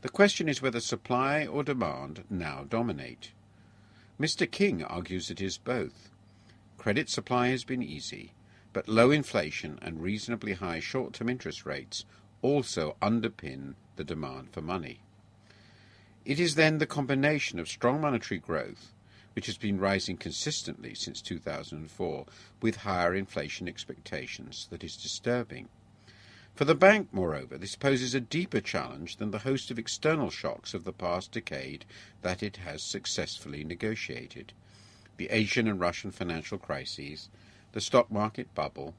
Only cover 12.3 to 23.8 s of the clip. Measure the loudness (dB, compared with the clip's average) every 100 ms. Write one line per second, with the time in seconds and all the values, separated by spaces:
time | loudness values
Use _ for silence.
12.3 | -2 4 4 2 0 -2 2 2 4 2
13.3 | -4 -10 -10 -10 -14 -20 -10 -6 -4 -6
14.3 | -8 -10 -8 -4 -4 -4 -12 -20 -20 -20
15.3 | -20 -20 -20 -20 -20 -20 -20 -20 -18 -4
16.3 | 2 2 6 6 6 0 0 2 4 4
17.3 | 4 0 -4 -6 2 2 4 2 0 -2
18.3 | -6 -2 -2 -2 -10 -18 -20 -20 -20 -10
19.3 | -8 -6 -4 0 2 4 4 2 -4 -6
20.3 | -4 -4 -4 -6 -8 -10 -8 -8 -8 -6
21.3 | -6 -4 -6 -6 -10 -10 -4 -4 -2 -8
22.3 | -16 -20 0 0 0 0 4 4 2 -2
23.3 | -4 -6 -6 -8 -8